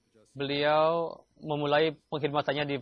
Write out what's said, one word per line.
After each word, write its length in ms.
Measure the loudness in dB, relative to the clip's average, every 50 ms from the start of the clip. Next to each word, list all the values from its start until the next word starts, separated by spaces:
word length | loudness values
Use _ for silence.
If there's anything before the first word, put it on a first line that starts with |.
| _ _ _ _ _ _ -10
beliau 800 | -6 -4 -4 -2 0 2 2 4 4 4 4 2 0 -2 -4 -8 -12 -18 _ _ -12
memulai 560 | -8 -6 -4 -2 0 2 4 4 2 2 0 -4 _ -8
pengkhidmatannya 520 | -6 -4 -2 -2 0 0 0 0 0 -2 -2 -2
di 80 | -4 -4